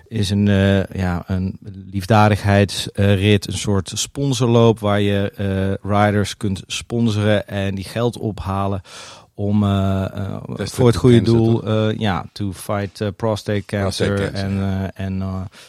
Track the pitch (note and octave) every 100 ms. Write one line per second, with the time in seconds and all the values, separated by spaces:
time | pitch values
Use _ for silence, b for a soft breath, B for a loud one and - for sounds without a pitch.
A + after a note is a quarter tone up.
0 | _ A2 G2 G2+ G#2 G2 G2 G2 F#2 F#2+
1 | F#2 F2 - F#2+ F#2 - - F#2+ F#2+ G2
2 | F#2 A2 G#2+ G#2 G2 G2+ G2 - - -
3 | G2+ G2+ G2 G#2 - F#2 - G2 F2+ G#2+
4 | - - C#3+ B2 B2 A#2 A#2 A2 G#2 G2+
5 | G2+ G2+ G2+ - G2 F#2+ F#2+ G2 G2 G2+
6 | G#2 G#2 G2+ - G#2+ F#2+ - - - A#2+
7 | A#2 G#2 G#2 G#2 - G2+ G2 G2 F#2 -
8 | A#2+ - A2 F#2+ F#2+ F#2+ G2 G2 B B
9 | B B B - G2+ G#2 G2+ G2 G2 F#2+
10 | F#2+ - G2 - - - G2+ - B2 A2+
11 | B2+ A#2+ A2 A#2 A2+ A2+ - A2 G#2+ A2
12 | G#2+ F#2 - - G2+ F#2 - G#2 G2+ -
13 | G#2+ F#2+ A2+ G#2 - G#2 F#2+ G#2 G2 F#2+
14 | G2 G2+ G2 G2 G2 G2 G2 F#2+ F#2+ -
15 | F#2+ F#2+ F#2+ F#2+ F#2 B